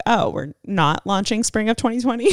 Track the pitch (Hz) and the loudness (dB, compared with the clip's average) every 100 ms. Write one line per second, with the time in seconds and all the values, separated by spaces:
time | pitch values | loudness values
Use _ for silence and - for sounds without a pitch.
0 | - 226 123 - 143 - - 196 147 - | 0 0 0 -2 -8 -10 -4 2 2 2
1 | - 196 202 220 233 220 214 226 233 233 | 0 -2 0 -2 -2 0 0 0 0 0
2 | 240 233 262 | -2 0 2